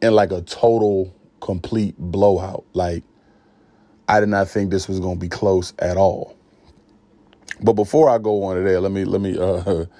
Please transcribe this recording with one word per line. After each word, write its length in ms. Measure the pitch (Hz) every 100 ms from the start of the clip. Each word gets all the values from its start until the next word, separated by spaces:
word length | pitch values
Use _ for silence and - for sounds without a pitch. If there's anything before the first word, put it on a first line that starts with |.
in, 120 | 113
like, 200 | 107 95
a 80 | 90
total, 760 | 85 - 117 113 104 95 92 - _ _
complete 560 | - 90 - 110 101 -
blowout. 680 | 87 98 101 92 95 90 _
Like, 300 | 90 87 85 - _ _ _ _ _ _ _ _ _ -
I 100 | 107
did 80 | 104
not 220 | 101 95
think 200 | 107 98
this 200 | 95 -
was 100 | 95
gonna 160 | 92 87
be 140 | 87
close 440 | - 101 92 87 -
at 160 | 87 90
all. 400 | 95 - - - _ _ _ _ _ _ _ _ _ _ - -
But 120 | 104
before 360 | 104 104 151 147
I 80 | 117
go 260 | 107 104
on 140 | 98 92
to 40 |
there, 200 | 95 90
let 100 | 98
me, 140 | 98 95
let 160 | 98
me, 180 | 98 90
uh, 460 | 92 90 95 82 82